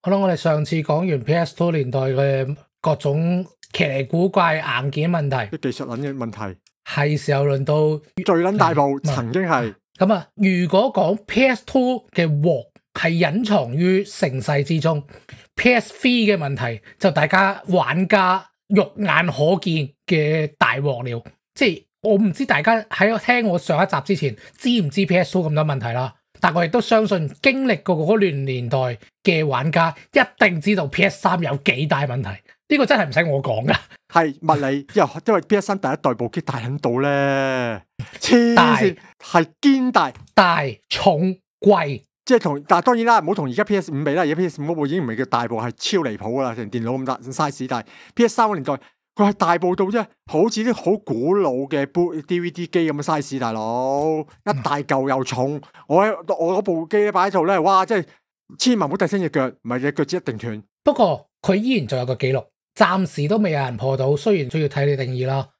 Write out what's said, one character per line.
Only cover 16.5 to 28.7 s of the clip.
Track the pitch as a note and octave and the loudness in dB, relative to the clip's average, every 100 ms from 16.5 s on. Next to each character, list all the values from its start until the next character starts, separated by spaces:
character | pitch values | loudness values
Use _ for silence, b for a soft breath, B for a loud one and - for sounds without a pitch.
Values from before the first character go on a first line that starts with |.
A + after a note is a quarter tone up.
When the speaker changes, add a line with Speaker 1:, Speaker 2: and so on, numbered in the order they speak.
| C3+ | -4
Speaker 1:
題 | A#2+ A2+ B B | -6 -6 B B
就 | G3 | 0
大 | D3+ D3+ | 2 2
家 | F#3 G3 - - | 2 2 -2 0
玩 | F3+ B2 D3+ F#3 | 2 2 0 2
家 | G#3 F#3 F#3 - _ _ | 4 4 2 -2 _ _
肉 | G3+ - - | 2 2 -2
眼 | G3+ D3+ E3+ | 0 2 0
可 | - D3+ F#3 | 0 2 2
見 | F#3+ D#3+ C#3 _ - | 0 -2 -4 _ -2
嘅 | E3 D3+ D#3 D3+ _ | 0 2 0 -2 _
大 | C#3+ B2 | 0 2
鑊 | C#3+ B2 | -2 -4
了。 | B2 A#2 - _ _ | -6 -8 -10 _ _
即 | - B3+ | 0 0
係 | E3+ _ _ | 0 _ _
我 | G#3+ G3+ | 0 2
唔 | G#3+ | 2
知 | E3 C4+ | 0 -2
大 | C#3+ | 0
家 | D3+ A3+ | 2 0
喺 | A3 - G3+ A3 | -2 0 0 0
聽 | - B3 A3 | 0 0 2
我 | F3 | -2
上 | - D#3 | 0 0
一 | F#3+ | 2
集 | D3+ - | -2 -2
之 | F#3+ | -2
前 | C#3+ G#2+ B _ | -2 -6 B _
知 | A#3+ A#3+ | -2 0
唔 | D#3 | 0
知 | G3 G3 | 0 2
P | F3 | 2
S | E3+ | 2
two | F#3 D#3+ | -2 0
咁 | |
多 | D3+ | 0
問 | D3+ C3+ | 0 -2
題 | A#2 | -4
啦， | A#2 B2+ _ _ _ | -4 -6 _ _ _
但 | F3 | -2
我 | E3 | 0
亦 | E3+ | 0
都 | A#3+ | 0
相 | - A3+ G#3+ | 2 2 2
信 | G3 D3 - | -2 -2 -2
經 | C4+ C4 C4 | -2 0 0
歷 | F#3 | -2
過 | - | 0
嗰 | D#3+ D#3 A3 | -2 2 2
段 | G3 C#3+ C3+ | 2 -2 -4
年 | B2+ | -4
代 | A#2+ | -2